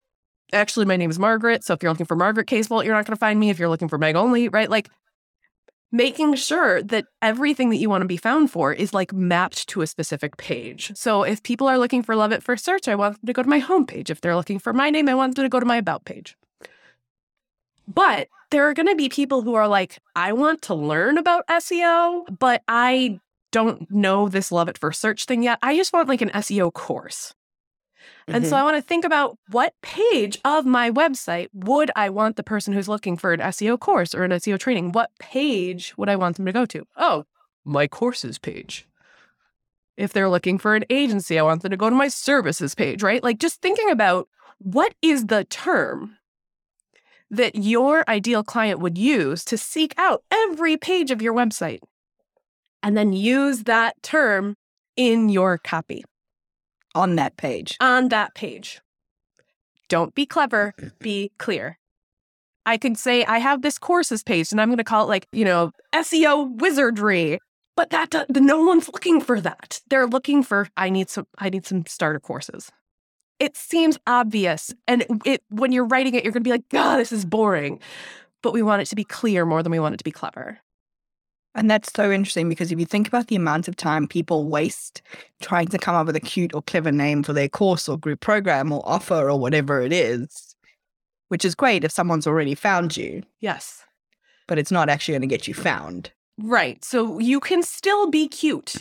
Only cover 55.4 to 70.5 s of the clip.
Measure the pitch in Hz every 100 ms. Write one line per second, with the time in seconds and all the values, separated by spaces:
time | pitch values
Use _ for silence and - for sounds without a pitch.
55.4 | 190 170 - 165 - - - _ _ _
56.4 | _ _ _ _ _ 165 185 165 135 -
57.4 | 139 107 - - 254 254 254 214 202 -
58.4 | 180 98 - - _ _ _ _ _ _
59.4 | _ _ _ _ - 170 170 - 285 330
60.4 | 269 214 208 - 151 _ 220 202 202 _
61.4 | - 165 135 - _ _ _ _ _ _
62.4 | _ _ 226 226 262 220 254 240 214 233
63.4 | 262 277 285 - - 349 - 226 - 175
64.4 | 160 214 220 240 220 220 214 190 - 214
65.4 | 196 175 165 - - 320 320 320 302 285
66.4 | 262 226 349 277 240 208 208 180 156 175
67.4 | _ _ _ - 330 330 330 311 - 269
68.4 | 277 320 339 339 - - 359 320 - 220
69.4 | 165 - - - - 269 247 262 285 285
70.4 | 254